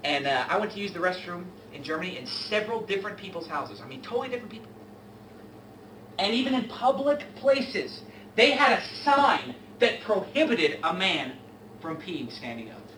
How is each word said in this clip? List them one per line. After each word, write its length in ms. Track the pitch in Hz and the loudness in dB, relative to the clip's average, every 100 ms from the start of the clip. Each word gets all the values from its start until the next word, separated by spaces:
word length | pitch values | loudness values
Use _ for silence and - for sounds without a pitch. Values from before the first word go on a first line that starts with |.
and, 240 | 143 139 139 | 0 0 2
uh, 180 | 127 147 | 0 2
I 100 | 190 | 0
went 140 | 214 | 0
to 60 | 196 | -4
use 140 | 202 | -6
the 60 | 175 | -2
restroom 460 | 180 180 180 175 180 - - | -2 -2 -6 -8 -10 -14 -16
in 100 | 143 | -12
Germany 340 | 143 156 180 127 | -6 -4 -4 -8
in 100 | 127 | -8
several 540 | - - 214 208 233 | -6 -2 0 0 -2
different 360 | - 196 202 - | -2 -2 -4 -8
people's 300 | 196 170 160 | -10 -8 -6
houses. 340 | 147 127 - | -6 -6 -10
I 40 | 120 | -12
mean, 140 | 131 | -12
totally 260 | - 247 262 | -4 -2 -2
different 220 | 240 214 | -6 -8
people. 180 | 226 - - - - - - - - - - - - - - - - | -14 -16 -18 -18 -20 -20 -20 -20 -20 -20 -20 -20 -20 -20 -20 -10 -2
And 140 | 202 240 | 2 2
even 180 | 262 | 2
in 120 | 254 - | 2 0
public 540 | - 254 269 277 294 - - | 2 2 4 2 2 -2 0
places, 640 | 269 269 - 180 127 - - - - - | 4 4 2 -4 -4 -8 -16 -18 -2 4
they 160 | 277 | 6
had 260 | 262 269 214 | 6 4 4
a 40 | - - | -2 -2
sign 520 | 285 277 277 - 123 120 - - | 4 6 6 4 -2 -12 -8 2
that 220 | 240 - | 2 2
prohibited 760 | - 190 - 285 311 196 151 - | 0 0 2 2 4 4 2 2
a 100 | 165 | -2
man 400 | 180 190 156 127 - - - - - | 0 0 0 -4 -10 -16 -20 -20 -12
from 160 | 165 156 | -10 -8
peeing 340 | 185 151 117 | -6 -6 -8
standing 380 | - 123 117 113 | -8 -10 -10 -10
up. 140 | - - | -14 -18